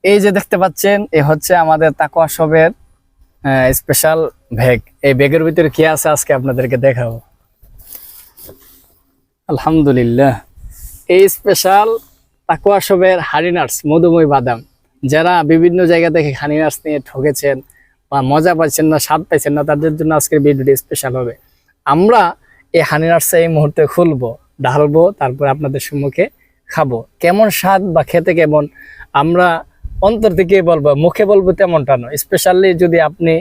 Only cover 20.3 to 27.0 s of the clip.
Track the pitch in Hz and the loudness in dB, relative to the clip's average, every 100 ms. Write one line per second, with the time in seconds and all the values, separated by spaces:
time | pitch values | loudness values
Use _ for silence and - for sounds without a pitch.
20.3 | 156 143 139 135 135 - 143 131 131 123 | 0 2 2 0 0 -2 -8 -6 -6 -8
21.3 | - _ _ _ _ - 151 202 240 175 | -10 _ _ _ _ -2 2 4 4 2
22.3 | - _ _ _ 165 147 151 165 170 - | -4 _ _ _ -2 0 -2 0 0 2
23.3 | 170 165 156 147 156 151 - 170 139 120 | 0 2 0 0 0 0 2 0 0 -6
24.3 | 120 _ _ 131 139 147 151 175 202 135 | -10 _ _ -2 0 2 4 2 0 -6
25.3 | 131 139 143 147 135 - 147 139 - 214 | -2 -2 -2 -4 -6 -6 -6 -6 -2 -4
26.3 | _ _ _ _ - 143 117 | _ _ _ _ -4 -4 -4